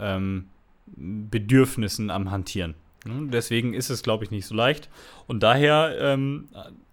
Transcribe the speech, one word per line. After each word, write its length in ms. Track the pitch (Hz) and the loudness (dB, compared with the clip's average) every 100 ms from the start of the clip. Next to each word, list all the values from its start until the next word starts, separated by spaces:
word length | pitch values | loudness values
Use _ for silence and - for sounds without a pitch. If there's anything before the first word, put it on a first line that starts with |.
ähm, 480 | 104 95 95 95 92 _ _ _ - - 80 | -4 -2 -2 -4 -8 _ _ _ -20 -14 -10
Bedürfnissen 1040 | 107 107 113 104 131 131 - 104 - 104 | -10 -4 -4 4 6 6 2 -4 -4 -4
am 200 | 92 95 | -2 -2
Hantieren, 440 | 98 92 101 85 76 _ _ | -4 -4 -6 -6 -8 _ _
ne? 240 | - 127 151 | -12 -8 -2
Deswegen 420 | 120 113 117 120 | -2 0 0 0
ist 160 | 113 123 | -4 -4
es, 120 | 117 | -4
glaube 220 | - 110 | -2 -2
ich, 60 | 110 | -2
nicht 160 | 107 - | -8 -6
so 80 | |
leicht. 340 | 110 120 147 - - - - - | 0 2 0 -6 -20 -20 -20 -8
Und 160 | 117 | 2
daher, 540 | 107 131 147 151 160 - | 4 6 6 4 2 0
ähm, 480 | 139 135 135 147 - - - - _ | 0 0 0 -4 -10 -18 -20 -20 _